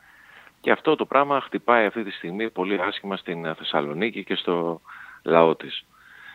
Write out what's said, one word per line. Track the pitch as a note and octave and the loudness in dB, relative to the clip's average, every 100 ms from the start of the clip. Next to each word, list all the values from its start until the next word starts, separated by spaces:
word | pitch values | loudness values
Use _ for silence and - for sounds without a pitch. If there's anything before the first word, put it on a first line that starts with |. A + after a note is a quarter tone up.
| _ - - - - _ | _ -20 -20 -20 -20 _
και | - | 0
αυτό | A#2+ - D#3 | 2 2 0
το | - | 2
πράγμα | C3+ C#3+ C#3 | 2 2 0
χτυπάει | - G2+ - A#2+ G#2 | -2 -4 4 4 4
αυτή | A2+ | 0
τη | G2+ | -6
στιγμή | - E2+ F#2+ A2+ | -8 -8 -6 -6
πολύ | F2+ F2+ G2+ | -4 -2 -2
άσχημα | F#2 - G2+ F#2+ | -2 -6 -6 -6
στην, | - E2+ E2 | -6 -6 -6
ε, | |
Θεσσαλονίκη | D#2+ - E2 D2 D#2 A2+ G2+ | -8 -4 -2 -2 -2 -4 -4
και | F#2+ F#2 | -6 -4
στο | - F2 E2 E2 - - - - | -2 -2 -2 -4 -10 -20 -20 -10
λαό | - E2 E2 D2+ | 4 6 6 4
της. | - - - _ - - - | -4 -12 -14 _ -20 -20 -20